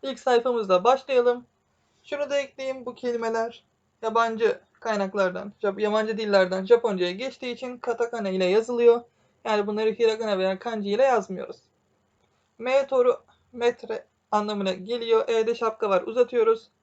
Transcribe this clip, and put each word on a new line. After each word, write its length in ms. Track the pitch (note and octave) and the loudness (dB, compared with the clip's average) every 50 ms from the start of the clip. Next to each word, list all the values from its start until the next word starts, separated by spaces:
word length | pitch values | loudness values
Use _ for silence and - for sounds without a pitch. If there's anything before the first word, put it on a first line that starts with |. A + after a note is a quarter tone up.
| - | -8
İlk 180 | C4+ C4 - | -10 -10 -4
sayfamızla 640 | - - B3 A#3 A#3 B3+ B3 A#3 A3 F#3+ F#3 F3+ F#3+ | 0 2 2 2 2 2 -2 -2 0 2 2 4 4
başlayalım. 640 | A#3+ C4 C4+ - - C4+ B3 A#3+ B3 B3 B3 B3 _ _ _ _ _ _ _ _ _ _ _ _ | 4 2 2 0 0 0 2 2 2 0 -2 -6 _ _ _ _ _ _ _ _ _ _ _ _
Şunu 280 | - D4 C#4+ D4 C4+ | -10 -6 -6 -6 -2
da 80 | C#4+ C#4+ | -2 -4
ekleyeyim, 480 | C#4 C4+ _ - C4 C4 C4 C4 B3 | -4 -4 _ -10 -8 -8 -8 -8 -10
bu 80 | B3 A#3+ | -12 -12
kelimeler 720 | - - B3 A#3+ A#3 A3+ A3+ A3+ A3+ A3+ A#3 - - _ _ _ _ _ _ _ _ - | -8 -6 -4 -4 -2 -4 -4 -2 -2 -4 -6 -8 -14 _ _ _ _ _ _ _ _ -6
yabancı 580 | A3+ A3 B3 B3+ A3+ A3+ A3 A3+ G#3+ - - _ _ _ _ | 0 2 2 2 2 0 0 0 0 0 0 _ _ _ _
kaynaklardan, 720 | - A3+ G#3+ G3+ G3 F#3+ F#3+ G#3 G3 F3+ F3+ F#3 F#3+ G#3 G3+ _ - | -4 -4 -2 -2 -2 -2 0 0 0 0 0 -4 -10 -12 -14 _ -4
Jap-, 180 | G3+ F#3+ G3+ | -2 -2 0
yabancı 380 | G#3+ G#3 G#3 G#3+ A3 G#3+ A3+ G#3 | -2 0 2 0 0 0 -4 -4
dillerden 460 | A3 G#3 G3+ G3 F#3 F3+ F#3 F#3+ F#3+ | -2 2 4 4 4 4 0 -4 4
Japonca'ya 460 | F#3+ A#3 A#3 A#3 A3+ G3+ F#3 F3+ F3 | 4 4 4 4 0 -2 0 -2 -2
geçtiği 440 | F3+ G3 B3 C4+ B3+ - - B3 A#3+ | -2 -4 -8 -8 -8 -8 -10 -10 -8
için 240 | A#3+ - B3 B3 A#3+ | -8 -10 -12 -12 -10
katakana 500 | - - A#3 - A#3+ A#3 A#3+ A3+ G3+ G3 | -6 -6 -4 -2 -4 -4 -4 -6 -4 -4
ile 160 | F#3 F#3+ F#3 | -2 0 0
yazılıyor. 560 | F3+ F#3+ A3 A3 A#3+ B3 A#3+ A#3+ A#3 A#3 A#3+ A#3+ _ _ _ _ _ _ _ _ | 2 2 2 2 0 0 4 6 6 6 6 2 _ _ _ _ _ _ _ _
Yani 220 | A3+ G#3+ G#3 G3+ | -2 -2 0 0
bunları 240 | G3+ G#3 G#3 A3 A3 | -2 -2 0 0 -2
hiragana 480 | G#3+ - A#3 A3 A3 G#3+ A#3 G#3+ G3+ F#3 | 0 2 2 2 2 0 -2 -2 0 0
veya 200 | F#3+ F#3+ F#3+ F#3 | 0 -2 -2 -4
kanji 320 | - F#3+ A3+ G#3+ G3+ G3+ | -6 -8 -6 -6 -4 -4
ile 120 | G3+ A3 C4 | 0 2 2
yazmıyoruz. 540 | C4+ B3 A3+ G3 - G3 F3+ - - - - _ _ _ _ _ _ _ _ _ _ _ _ _ _ _ _ _ _ _ _ | 4 4 2 0 -4 -10 -10 -10 -12 -14 -20 _ _ _ _ _ _ _ _ _ _ _ _ _ _ _ _ _ _ _ _
Metoru, 600 | A3+ B3 C4 C4+ C4+ C4+ C4+ C4 B3 B3 A#3+ - _ _ _ _ _ _ _ | -6 0 0 0 0 2 2 2 4 2 2 0 _ _ _ _ _ _ _
metre 540 | B3 A#3+ A#3+ A#3+ - - G#3+ A3+ - - _ _ _ _ _ | -2 -2 -2 -2 -2 -8 -10 -10 -10 -10 _ _ _ _ _
anlamına 420 | - G#3 G#3 G#3 G#3+ G3+ G3 F#3+ F3+ | -2 -2 -2 -2 -4 -4 -2 -4 -4
geliyor. 560 | F#3 F#3 G3+ A#3 A#3+ A#3 A3+ A3+ A3 A3 - | -6 -6 -8 -6 -6 0 2 2 2 2 0
E'de 260 | A3+ A3+ A3 A3 A#3 | 0 0 0 0 -2
şapka 360 | A#3 A#3 A3 A3 - - G#3 | -2 -2 -4 -4 -2 -2 0
var, 120 | G3 F3+ - | 0 0 0
uzatıyoruz. 680 | - A3 B3 B3 A#3+ - A#3+ A3+ A3+ A3+ A3 - _ _ _ | -2 0 0 0 0 2 0 2 2 2 0 -2 _ _ _